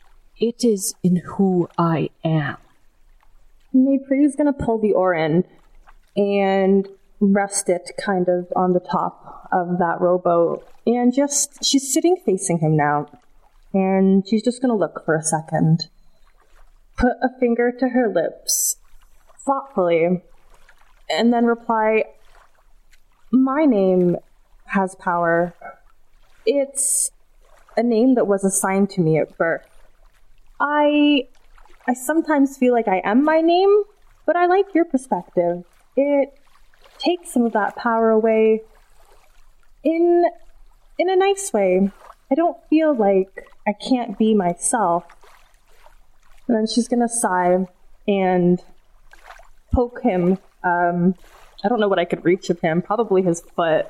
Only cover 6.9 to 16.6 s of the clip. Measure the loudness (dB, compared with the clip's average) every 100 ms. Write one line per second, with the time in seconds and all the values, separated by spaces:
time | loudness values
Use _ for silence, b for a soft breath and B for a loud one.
6.9 | -10 _ -2 0 0 -2 -4 -4 -4 -6
7.9 | -10 -4 -2 0 -2 -2 -2 0 0 0
8.9 | -4 -4 -8 -20 -20 -6 -4 -2 -2 -2
9.9 | 0 0 0 2 2 2 -2 -10 -8 -4
10.9 | 0 0 0 0 -2 -6 -4 -2 0 0
11.9 | 0 0 0 -2 -4 -2 -2 0 2 2
12.9 | -2 -4 -14 _ _ _ _ -6 -2 0
13.9 | 2 4 2 2 -2 -2 -2 -2 -2 -2
14.9 | -6 -4 -4 -2 -6 -4 0 2 0 -2
15.9 | -18 -20 -20 -20 _ _ -20